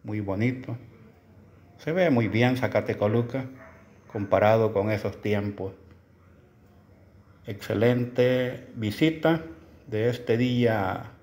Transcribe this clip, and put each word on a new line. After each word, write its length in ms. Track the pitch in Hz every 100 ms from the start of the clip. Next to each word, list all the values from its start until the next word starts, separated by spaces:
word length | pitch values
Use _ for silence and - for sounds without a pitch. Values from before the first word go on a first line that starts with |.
muy 180 | 110 107
bonito. 580 | 98 95 120 131 - 120 - - - - _ - - - - -
Se 160 | 147
ve 160 | 175 175
muy 200 | 120 107
bien 280 | 110 123 123
Zacatecoluca 880 | 107 107 104 - 104 117 120 131 131 - - - - - -
comparado 640 | 110 101 95 104 110 107
con 180 | 104 107
esos 300 | 104 101 -
tiempos. 540 | 110 104 101 98 95 - - - _ _ - - _ _ _ - _ - - - _ - -
Excelente 1200 | 104 - 101 117 123 120 - 123 127 123 127 - -
visita 680 | 107 - 160 160 160 165 - - - - -
de 220 | 107 117
este 300 | 120 - 113
día 720 | 127 123 120 110 95 - - -